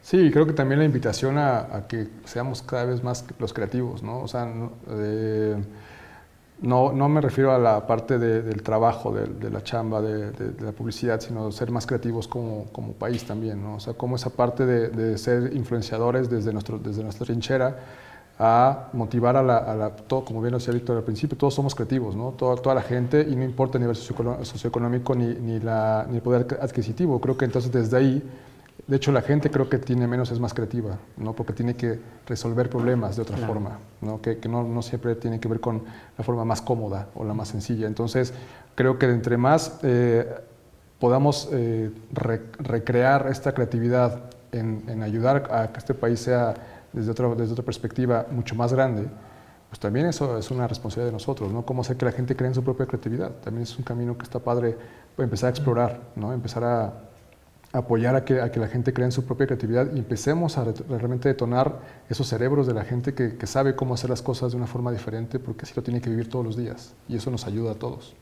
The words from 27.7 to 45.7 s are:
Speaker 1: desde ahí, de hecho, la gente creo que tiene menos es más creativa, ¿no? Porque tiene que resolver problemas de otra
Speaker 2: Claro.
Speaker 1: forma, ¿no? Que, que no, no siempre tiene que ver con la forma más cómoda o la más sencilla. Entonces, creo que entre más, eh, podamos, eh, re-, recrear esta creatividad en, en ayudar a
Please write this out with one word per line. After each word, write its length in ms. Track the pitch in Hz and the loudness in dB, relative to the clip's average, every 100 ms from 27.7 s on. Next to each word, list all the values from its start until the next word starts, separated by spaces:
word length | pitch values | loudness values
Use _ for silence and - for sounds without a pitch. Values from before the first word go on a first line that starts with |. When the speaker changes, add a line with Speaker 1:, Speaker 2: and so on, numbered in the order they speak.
Speaker 1:
desde 240 | 123 110 127 | 2 4 4
ahí, 260 | 135 135 - - - - - - - | 4 2 -2 -16 -20 -20 -20 -18 0
de 80 | 135 | 2
hecho, 140 | 147 | 4
la 120 | 135 | 2
gente 280 | - 147 151 | 4 2 4
creo 200 | - 131 | 2 2
que 80 | 131 | 0
tiene 280 | - 123 120 | 2 0 2
menos 240 | 123 127 | 0 0
es 80 | 117 | -2
más 140 | 123 | -2
creativa, 460 | - 110 120 107 95 - - | -2 -4 -4 -4 -6 -10 -8
¿no? 160 | 110 | -8
Porque 220 | 110 113 | -4 -6
tiene 200 | 104 117 123 | -2 -2 0
que 220 | 120 113 - - - | -2 -4 -8 -20 -8
resolver 420 | 117 120 117 123 | -4 -2 0 0
problemas 480 | 123 120 123 104 104 | 2 2 2 0 -4
de 60 | |
otra 140 | 110 104 | -4 -2
Speaker 2:
Claro. 160 | 113 | -2
Speaker 1:
forma, 240 | 107 98 - - - | -2 -4 -8 -16 -10
¿no? 180 | 107 107 | -8 -4
Que, 160 | 113 113 | -2 -2
que 140 | 113 | -2
no, 120 | 120 | -2
no 180 | 117 117 | 0 -2
siempre 320 | 117 120 120 113 | -4 -2 -2 0
tiene 240 | 120 113 | -2 -2
que 80 | 113 | -2
ver 100 | 110 | 0
con 240 | 120 113 113 - - - | 0 -2 -6 -16 -18 -6
la 40 | |
forma 220 | 120 120 | -2 0
más 160 | 117 113 | 0 0
cómoda 480 | - 117 107 95 98 | 0 -2 0 -6 -8
o 100 | - | -6
la 80 | 107 | -4
más 160 | 107 101 | -4 -4
sencilla. 380 | 107 - 113 110 | -6 -4 -2 -2
Entonces, 480 | 104 117 131 123 - - - - | -2 0 0 0 -4 -16 -20 -14
creo 240 | - 127 127 | 2 2 6
que 80 | 131 | 4
entre 320 | 120 113 120 | 4 2 4
más, 400 | 127 160 160 - | 6 4 2 -2
eh, 460 | 131 123 120 117 120 - - - - - - _ | 2 4 6 4 2 -8 -14 -20 -20 -20 -20 _
podamos, 480 | 123 127 143 143 - | 4 6 4 2 -2
eh, 380 | 135 117 113 110 107 - | -2 0 0 -2 -6 -8
re-, 300 | - 117 113 - - | -2 0 -2 -4 -10
recrear 680 | 131 117 113 120 127 139 135 | -2 -2 2 4 6 6 2
esta 220 | 131 139 | -2 -2
creatividad 680 | 131 120 117 120 127 120 - - - - | 0 0 0 2 4 4 0 -12 -20 -8
en, 300 | 120 113 107 107 | -4 -4 -4 -6
en 140 | 113 | -6
ayudar 460 | 107 113 123 139 139 | -4 0 2 2 2
a 220 | 117 110 | -2 -2